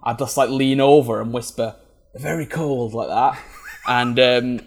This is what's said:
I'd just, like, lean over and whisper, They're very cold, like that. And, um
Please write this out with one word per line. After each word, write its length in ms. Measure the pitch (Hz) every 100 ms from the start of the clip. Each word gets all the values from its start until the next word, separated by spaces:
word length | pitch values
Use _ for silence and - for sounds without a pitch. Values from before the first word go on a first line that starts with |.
I'd 160 | - 120
just, 180 | 135 -
like, 120 | 131
lean 300 | 135 135 135
over 420 | 139 147 120 110
and 120 | 113
whisper, 420 | 120 113 - 113 107 _ _ _
They're 80 | -
very 240 | 139 165 151
cold, 480 | 156 156 135 120
like 160 | 110 -
that. 300 | 101 135 - - - - - -
And, 320 | 123 120 120
um 460 | 127 123 123 120